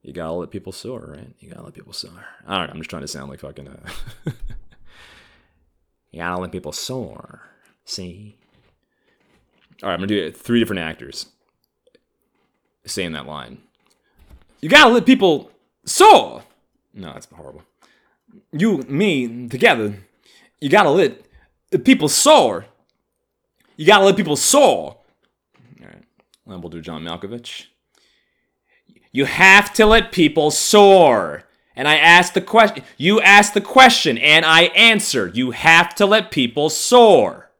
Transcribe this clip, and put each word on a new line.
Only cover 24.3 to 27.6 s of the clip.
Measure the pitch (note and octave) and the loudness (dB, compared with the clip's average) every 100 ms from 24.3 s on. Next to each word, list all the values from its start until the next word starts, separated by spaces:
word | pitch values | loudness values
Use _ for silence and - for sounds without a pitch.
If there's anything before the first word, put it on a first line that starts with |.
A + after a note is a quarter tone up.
| D3 | -4
soar." | - C#4+ A#3+ G#2 C#2+ - _ _ _ _ _ _ A#2+ _ | 0 4 4 0 -8 -18 _ _ _ _ _ _ _ _
All | - | -20
right. | _ _ _ _ _ _ | _ _ _ _ _ _
Then | F#2 | -18
we'll | E2+ | -16
do | E2 | -16
John | D#2+ D#2 | -16 -14
Malkovich. | E2 E2+ G2 A#2+ - - | -12 -14 -14 -16 -18 -20